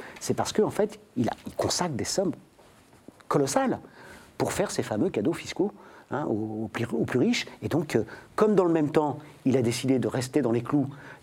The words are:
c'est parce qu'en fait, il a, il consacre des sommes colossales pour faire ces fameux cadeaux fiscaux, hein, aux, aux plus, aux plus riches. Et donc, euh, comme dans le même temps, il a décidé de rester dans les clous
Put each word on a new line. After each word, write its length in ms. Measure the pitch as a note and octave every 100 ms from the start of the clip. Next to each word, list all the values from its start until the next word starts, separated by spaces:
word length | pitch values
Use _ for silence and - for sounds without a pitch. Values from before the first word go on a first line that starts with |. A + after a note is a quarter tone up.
| - -
c'est 120 | -
parce 200 | - G3+
qu'en 180 | - F#3
fait, 260 | - G#3 - - -
il 100 | G#3+
a, 60 | - -
il 80 | -
consacre 380 | - - F3
des 120 | C3 -
sommes 260 | - F#3+ - - _ - - - - - - -
colossales 520 | D3+ C3+ C4+ C4 C3 - - - - - -
pour 160 | C3+
faire 180 | - G3+
ces 120 | -
fameux 260 | A#2+ G#2+ F3
cadeaux 240 | A#2 A2
fiscaux, 400 | E3 - - G3 - - - -
hein, 140 | B2+ D3+
aux, 340 | A2 G#2+ G#2+
aux 60 | A2
plus, 140 | - A2+
aux 180 | A3+
plus 160 | C3+ B2+
riches. 260 | F#3 A#3+ - -
Et 60 | G#2+
donc, 280 | D3 D3+ B2
euh, 100 | G#2+ - - -
comme 200 | G#3+ G3
dans 80 |
le 80 | F3+
même 180 | E3 D3
temps, 300 | D3+ D3+ B2+ - -
il 140 | C3+ B2+
a 40 |
décidé 380 | A#2 A#2+ C3 C3
de 80 | A2
rester 340 | B2 B2+ D3+
dans 100 | A#2+
les 100 | A#2+
clous 260 | A#2+ D3 C3 - - -